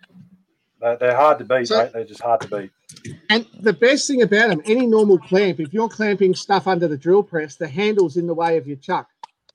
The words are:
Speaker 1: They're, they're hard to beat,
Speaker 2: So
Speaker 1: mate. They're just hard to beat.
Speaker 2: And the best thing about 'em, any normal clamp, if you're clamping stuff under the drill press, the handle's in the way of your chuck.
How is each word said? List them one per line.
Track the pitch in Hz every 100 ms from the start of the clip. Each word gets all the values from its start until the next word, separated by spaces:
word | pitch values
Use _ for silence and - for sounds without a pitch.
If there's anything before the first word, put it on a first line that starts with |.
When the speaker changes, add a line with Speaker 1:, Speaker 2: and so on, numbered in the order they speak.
| _ - - _ _ _ _ _
Speaker 1:
They're, | 117 120
they're | 123 123
hard | 151 147
to |
beat, | 107 127 117
Speaker 2:
So | -
Speaker 1:
mate. | 123
They're | 117
just | 113 104
hard | 120 113
to | 107
beat. | 104 95 _ - - - - -
Speaker 2:
And | 220 233 -
the | 214
best | 180 240 285 -
thing | 262
about | 202 208 226
'em, | 160 208
any | 233 247
normal | 220 208 180
clamp, | - 185 196 160
if | 147
you're | 214 226
clamping | - 214 190 190
stuff | 180 - 196 190
under | 180 170
the | 143
drill | 165 196
press, | 202 165 151 -
the | 156
handle's | 143 208 208 170 165
in | 170
the |
way | 165 165 165
of | 135
your | 139
chuck. | - 165 131 _ - _ _